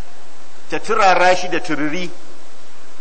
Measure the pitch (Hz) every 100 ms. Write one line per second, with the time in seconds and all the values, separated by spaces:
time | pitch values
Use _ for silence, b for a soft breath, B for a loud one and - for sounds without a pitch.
0 | - - - - - - - 160 - 220
1 | 196 175 180 185 - 165 - 156 170 160
2 | 175 - - - - - - - - -